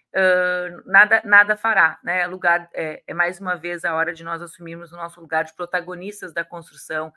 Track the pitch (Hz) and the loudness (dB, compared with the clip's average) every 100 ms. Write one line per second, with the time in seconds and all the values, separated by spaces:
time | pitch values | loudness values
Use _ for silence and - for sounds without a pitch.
0 | _ 190 185 180 180 180 180 175 - 196 | _ 2 4 4 2 -2 -4 -10 4 6
1 | 208 220 202 208 208 208 226 202 160 160 | 6 4 6 6 6 2 0 2 2 0
2 | 170 180 175 185 180 170 165 - 160 151 | -4 -2 -2 0 2 2 -2 -6 -6 -8
3 | - 170 175 185 190 170 170 175 175 160 | -8 -2 -2 -2 -6 -6 -6 -6 -2 -2
4 | 160 165 170 165 165 - 165 170 170 170 | -2 -4 -8 -8 -10 -14 -14 -14 -14 -12
5 | 170 170 160 160 160 - 175 180 170 175 | -12 -12 -4 -2 -2 -8 -6 -4 -6 -10
6 | 190 202 180 165 165 170 160 143 - 156 | -10 -10 -10 -8 -8 -12 -16 -20 -6 -6
7 | 160 | -6